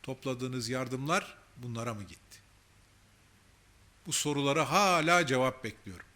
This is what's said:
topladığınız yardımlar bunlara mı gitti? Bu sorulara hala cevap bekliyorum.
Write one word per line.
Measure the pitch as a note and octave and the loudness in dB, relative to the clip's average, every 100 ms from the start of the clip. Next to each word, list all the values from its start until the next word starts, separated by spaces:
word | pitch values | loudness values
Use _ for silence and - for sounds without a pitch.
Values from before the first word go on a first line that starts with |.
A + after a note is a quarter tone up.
topladığınız | - C3 C#3 B2 B2+ B2+ A2+ | -12 -8 -6 -4 -4 -4 -4
yardımlar | C3 C3 C3 C#3 F3+ - - - - | -4 -4 -4 0 0 -2 -10 -20 -14
bunlara | B2 A2+ A#2 | -10 -6 -6
mı | A2 | -6
gitti? | F#2 E2 - - - _ _ - _ _ _ _ _ _ _ _ _ _ - _ - | -10 -18 -20 -20 -20 _ _ -20 _ _ _ _ _ _ _ _ _ _ -20 _ -6
Bu | |
sorulara | - D3 C#3+ C#3 D3 C#3 | -2 0 0 2 2 2
hala | F3 G3+ F3 D#3 F3 D#3+ | 4 4 4 6 4 4
cevap | B2+ C3 B2+ | 2 2 0
bekliyorum. | A2 - - F2+ - | -8 -12 -14 -16 -18